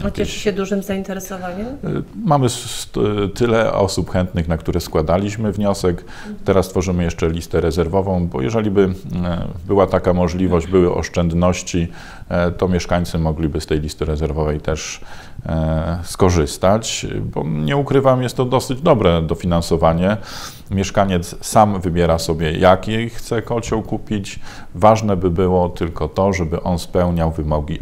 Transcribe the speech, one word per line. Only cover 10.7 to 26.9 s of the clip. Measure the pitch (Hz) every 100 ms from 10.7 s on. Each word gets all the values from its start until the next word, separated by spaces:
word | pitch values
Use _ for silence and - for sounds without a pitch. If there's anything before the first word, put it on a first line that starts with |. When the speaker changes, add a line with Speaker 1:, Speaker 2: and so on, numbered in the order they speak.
| 92 87
Speaker 2:
oszczędności, | - 85 - 85 85 90 90 - 90 85 - - - -
e, | 90 87
to | - 92
mieszkańcy | 90 - 87 85 85
mogliby | 80 78 80 78
z | -
tej | 78
listy | 78 -
rezerwowej | 80 76 78 76 76 76
też, | - 78 - - - - - - -
e, | 80 80 80 85 87
skorzystać, | 85 - 95 90 73 - 92 110 117 - 87 104
bo | 110 -
nie | - 151 151 143
ukrywam, | 135 135 131 127
jest | 123 -
to |
dosyć | 127 131 - 131
dobre | 170 131 98 85
dofinansowanie. | 80 82 90 85 82 82 82 82 92 107 - - - - -
Mieszkaniec | 95 95 - 95 90 85 - -
sam | 117 104 98
wybiera | 90 85 85 80
sobie, | - 80 80
jaki | 90 92 92 104 110 117
chce | - - 117
kocioł | 110 117 - 110
kupić. | - 110 - 107 95 - - - -
Ważne | 92 104 110 110 95
by | 90
było | 85 92 90 87
tylko | - 87 80 76
to, | - 98
żeby | 92 82 85
on | 92 87
spełniał | -